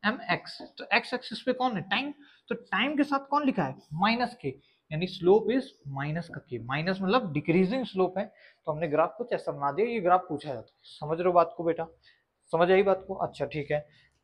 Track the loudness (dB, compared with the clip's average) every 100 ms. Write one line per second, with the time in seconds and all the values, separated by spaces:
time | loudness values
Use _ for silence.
0 | -4 -4 -2 -4 -4 -16 -18 -16 -2 0
1 | 0 -6 -8 -6 -4 -2 -2 -2 -2 -2
2 | -2 -10 -20 _ _ -10 -4 -2 0 0
3 | 0 -2 0 0 0 0 -2 -6 -12 0
4 | 0 2 -2 -4 -8 -8 _ _ _ -4
5 | -4 0 6 6 6 0 -2 -10 -12 -6
6 | -4 -4 -8 -12 -10 -10 -4 -2 -2 -2
7 | 0 0 0 -2 2 4 4 0 -4 0
8 | 0 0 -8 -10 -20 _ -6 -4 0 2
9 | 2 0 -4 -4 -4 -4 -2 0 0 0
10 | 4 4 2 -6 -6 -10 -10 _ -20 -12
11 | -6 0 4 4 4 0 -2 -2 -4 -12
12 | _ _ _ _ _ 2 6 6 6 2
13 | -2 -6 -6 -4 -4 -4 -4 -4 -4 _
14 | _ _